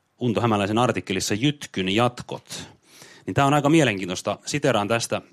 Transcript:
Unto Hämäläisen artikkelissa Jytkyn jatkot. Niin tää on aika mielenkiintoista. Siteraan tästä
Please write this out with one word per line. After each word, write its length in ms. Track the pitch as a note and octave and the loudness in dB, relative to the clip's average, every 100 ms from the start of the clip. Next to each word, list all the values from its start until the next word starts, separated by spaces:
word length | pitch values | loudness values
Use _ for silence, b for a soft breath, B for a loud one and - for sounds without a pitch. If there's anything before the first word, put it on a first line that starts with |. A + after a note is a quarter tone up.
| _ - | _ -6
Unto 220 | B2 G2 | -2 0
Hämäläisen 380 | A2+ G#2 G2 G#2+ | 2 2 2 2
artikkelissa 560 | B2 F#2+ - F#2+ - | 2 0 -4 -4 -2
Jytkyn 540 | G#2 C#3 D3 - - F#3+ | -2 -2 -4 -8 -4 0
jatkot. 800 | F#3+ A#2+ - - - - - - - _ B B B B | 2 0 -2 -12 -12 -12 -16 -16 -20 _ B B B B
Niin 80 | |
tää 120 | F#2+ C#3 | 0 2
on 80 | |
aika 140 | D3 C#3 | 4 4
mielenkiintoista. 680 | E3 C3+ G2 F#2 F#2 - G2 - | 4 4 0 -4 -6 -4 -6 -6
Siteraan 420 | D3 C#3+ A2 G#2 | -2 0 0 0
tästä 340 | A#2 - G#2 - | -2 -2 -6 -8